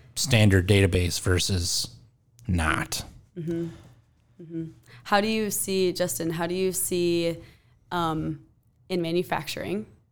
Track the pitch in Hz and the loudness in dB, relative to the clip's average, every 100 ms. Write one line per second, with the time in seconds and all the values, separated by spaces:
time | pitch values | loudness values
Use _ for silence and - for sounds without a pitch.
0 | - - - 117 107 95 90 101 98 90 | -14 -6 2 6 8 6 6 6 6 4
1 | 87 - - 90 - 95 87 - - - | 0 -2 0 0 2 0 0 -4 -6 -12
2 | - _ _ - - 87 78 80 - - | -20 _ _ -14 -2 0 0 -2 -4 -8
3 | - - _ 180 165 170 170 - - - | -10 -18 _ -10 -6 -4 -6 -10 -20 -20
4 | _ _ _ _ 165 165 165 - _ - | _ _ _ _ -12 -10 -10 -14 _ -20
5 | - 202 214 220 208 - - 190 185 180 | 0 2 2 0 -2 -4 -2 2 0 0
6 | 180 - 165 165 170 185 185 180 - 180 | -4 -2 -4 -2 -2 0 -2 -2 -4 0
7 | 175 170 170 165 - _ _ _ _ 175 | 0 0 -2 -4 -12 _ _ _ _ -4
8 | 165 160 156 151 - _ _ _ _ 185 | -2 -2 -4 -8 -12 _ _ _ _ -4
9 | 165 175 180 156 147 - - 196 220 - | 0 -2 -2 -6 -6 -8 -6 -6 -8 -18
10 | _ | _